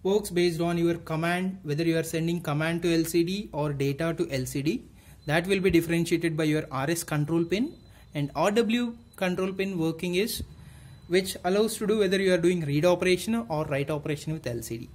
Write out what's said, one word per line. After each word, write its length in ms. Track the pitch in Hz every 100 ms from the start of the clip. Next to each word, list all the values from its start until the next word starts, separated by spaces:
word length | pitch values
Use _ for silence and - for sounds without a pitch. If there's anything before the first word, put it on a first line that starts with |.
works 260 | 185 208 208
based 300 | 175 175 160
on 180 | 170 170
your 180 | 170 165
command, 640 | - 160 170 175 185 185
whether 220 | 151 147 165
you 120 | 165
are 60 |
sending 380 | 165 165 165 170
command 400 | 160 147 160 170
to 120 | 170
L 120 | 165 165
C 180 | 175
D 260 | 170 196 214
or 180 | 147 147
data 420 | 139 139 139 165 160
to 120 | 170
L 160 | 135 127
C 160 | 143
D, 220 | 143 247 - - - - -
that 220 | 156 175
will 140 | 196
be 100 | 185
differentiated 640 | 165 165 170 170 165 165 156
by 80 |
your 220 | 156 151 156
R 200 | 131 139
S 160 | 170 -
control 400 | 151 147 165 170
pin, 280 | 196 294 - - - -
and 160 | 151 143 143
R 160 | 180
W 460 | 208 208 240 240 233 - -
control 380 | 185 180 190
pin 260 | 190 190 185
working 360 | 160 160 180 175
is 280 | 226 - - - - - - - -
which 300 | 180 190 - 180
allows 320 | 202 220 220
to 100 | 208
do 120 | 220
whether 200 | 190 190
you 140 | 190
are 40 | 180
doing 220 | 170 180 147
read 180 | 143
operation 640 | 175 175 180 180 220 226 -
or 160 | 151 156
write 220 | 139 143
operation 440 | 151 147 147 -
with 120 | 156 127
L 160 | 117
C 180 | 120 117
D. 100 | 123